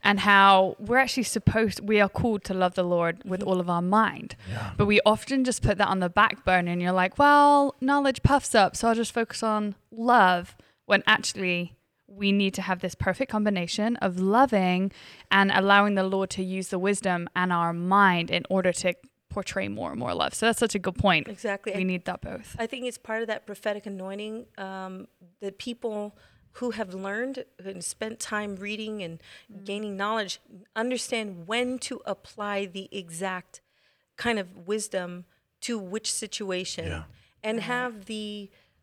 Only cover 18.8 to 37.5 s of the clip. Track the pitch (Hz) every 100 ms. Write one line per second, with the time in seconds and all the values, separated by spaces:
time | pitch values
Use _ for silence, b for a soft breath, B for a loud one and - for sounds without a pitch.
18.8 | 185 - _ _ _ 202 - 196 101 104
19.8 | - 107 123 85 73 - 226 220 233 202
20.8 | 185 - 202 160 175 202 214 196 214 196
21.8 | 185 180 185 180 - 190 - - 233 262
22.8 | 247 - - 220 226 214 - 196 214 202
23.8 | 202 196 190 196 214 220 - - 190 190
24.8 | 190 185 - _ 175 _ 196 196 247 233
25.8 | 226 214 208 _ b b b - 247 214
26.8 | 196 190 196 208 262 262 - _ 190 185
27.8 | 170 - 220 226 - 214 208 190 202 214
28.8 | 214 214 170 165 B B B 202 196 202
29.8 | 214 196 208 220 190 - _ 185 214 220
30.8 | 247 247 - 233 208 175 170 233 247 254
31.8 | - 254 - 190 - - 208 202 196 190
32.8 | 190 202 170 165 190 180 - - _ _
33.8 | _ _ _ - 240 220 180 185 175 214
34.8 | 208 190 180 180 175 _ _ _ - 226
35.8 | 180 220 - - 208 - 196 180 185 -
36.8 | 160 82 80 b b b 214